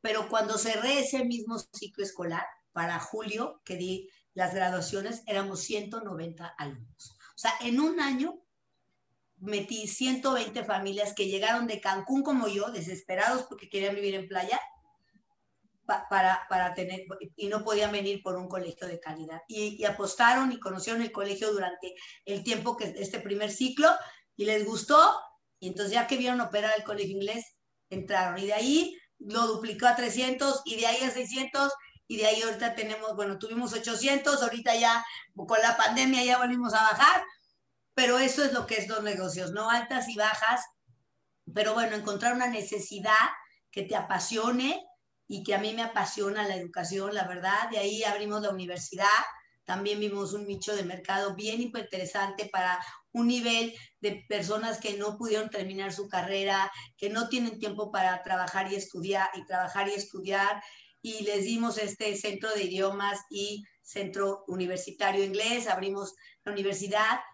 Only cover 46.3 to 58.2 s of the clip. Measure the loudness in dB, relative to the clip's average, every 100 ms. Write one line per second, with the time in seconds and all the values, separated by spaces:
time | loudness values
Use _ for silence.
46.3 | 0 -2 -2 -6 -6 -4 -4 -2 -2 -4
47.3 | -2 0 0 0 -2 -2 0 -2 -2 -2
48.3 | -2 -2 -4 -6 -8 -8 0 4 4 2
49.3 | -10 _ _ -6 -4 -2 0 -2 -2 -4
50.3 | -6 -6 -6 -4 -4 -4 -6 -2 0 -2
51.3 | -4 -4 -2 -4 -6 -8 -6 -4 -2 -2
52.3 | -4 -4 0 0 0 -4 -14 _ 0 2
53.3 | 2 2 2 0 -6 -20 _ -4 -4 -4
54.3 | -4 -2 -2 -2 -4 -6 -4 -4 -4 0
55.3 | 0 0 -6 -6 -6 -6 -6 -4 -4 -2
56.3 | -2 2 2 0 -4 -18 _ -4 -2 0
57.3 | 0 -2 -2 -6 -4 -4 2 2 2